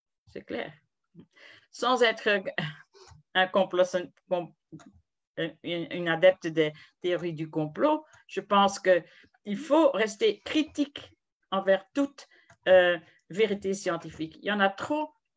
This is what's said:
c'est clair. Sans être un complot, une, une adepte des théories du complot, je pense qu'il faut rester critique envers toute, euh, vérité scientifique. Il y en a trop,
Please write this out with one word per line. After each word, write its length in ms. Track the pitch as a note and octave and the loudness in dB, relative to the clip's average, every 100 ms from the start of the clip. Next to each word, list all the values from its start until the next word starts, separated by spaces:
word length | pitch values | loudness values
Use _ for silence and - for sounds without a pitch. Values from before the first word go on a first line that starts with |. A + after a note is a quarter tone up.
| _ _ _ | _ _ _
c'est 100 | - | -18
clair. 320 | - - - - _ _ _ E3+ - _ - - _ | -12 -10 -12 -14 _ _ _ -20 -20 _ -20 -20 _
Sans 300 | - A#3+ B3 | -6 0 2
être 400 | A#3 A3 A3 G3+ G3 - D#3 - _ _ - - _ F#3 | 2 2 0 0 -2 -6 -8 -8 _ _ -20 -20 _ 0
un 120 | F#3 | 0
complot, 360 | G3 F#3+ F3+ F#3 F3+ F3 _ - F3+ E3 _ _ D#3+ - _ _ _ _ - | 2 0 2 0 0 -6 _ -6 -6 -6 _ _ -20 -20 _ _ _ _ -8
une, 160 | E3 - | -8 -8
une 440 | D3 E3+ E3 F3 E3+ | -8 -8 -6 -6 -4
adepte 400 | D#3+ F#3 F#3 E3 | 4 4 4 0
des 260 | D#3+ D3+ D3+ - _ | 0 -2 -2 -20 _
théories 320 | F3+ E3+ E3+ | -4 -4 -4
du 160 | D#3 D#3+ | -8 -8
complot, 560 | D#3+ D3+ E3+ D4 D4+ - _ _ | -6 -6 -2 0 0 -4 _ _
je 160 | G3 | -10
pense 380 | F#3+ G3+ G3 G3 | 0 2 2 2
qu'il 760 | F#3 F3 E3 _ _ _ G#3 G#3 | 2 2 0 _ _ _ -10 -8
faut 340 | C#4+ D4+ D4 | 0 4 4
rester 480 | F#3+ G#3+ - A3 G3+ | 2 -4 0 -2 -2
critique 720 | - D#4 D4+ - C#4 - - _ _ _ - | -4 -2 -2 -4 -6 -6 -20 _ _ _ -8
envers 340 | F#3+ F#3+ F#3+ - | -4 2 0 0
toute, 340 | C#4 C#4 - - _ _ _ - | -4 -4 -4 -20 _ _ _ 4
euh, 300 | F#3 F3+ E3+ - _ - | 6 6 0 -6 _ -10
vérité 440 | F3 G#3+ G3+ F#3+ | -2 -2 -2 -6
scientifique. 640 | G3 F3+ E3+ E3 - D#3 - | -6 -4 -6 -8 -12 -12 -8
Il 40 | G3 | -4
y 60 | |
en 80 | G#3 | 2
a 100 | G3 | 2
trop, 420 | - - D4+ D4+ _ _ | 0 -4 -4 -4 _ _